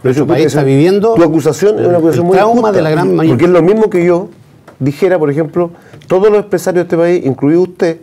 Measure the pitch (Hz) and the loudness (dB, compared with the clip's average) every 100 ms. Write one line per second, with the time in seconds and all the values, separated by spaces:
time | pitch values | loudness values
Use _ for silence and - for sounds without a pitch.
0 | 131 131 131 143 156 139 135 135 165 202 | -2 -2 0 0 0 0 0 2 2 2
1 | 220 220 170 160 147 139 202 214 175 175 | 0 2 2 2 -2 0 -2 0 0 0
2 | 160 156 175 185 214 240 220 185 156 156 | 0 0 0 2 2 2 0 0 0 -2
3 | 147 170 160 123 170 180 165 220 214 180 | 0 0 0 2 2 2 2 2 0 0
4 | 175 175 208 - - - - - 135 143 | 0 0 -4 -18 -20 -20 -20 -6 -6 -2
5 | 190 180 147 143 151 147 170 170 - - | -2 0 0 -2 -4 -4 -4 -8 -20 -20
6 | - 180 214 208 202 175 190 175 175 175 | -2 0 2 2 -2 -4 -2 -2 -2 -2
7 | 170 175 135 120 139 170 185 - 180 165 | 0 0 -2 -2 0 0 -2 -2 -4 -4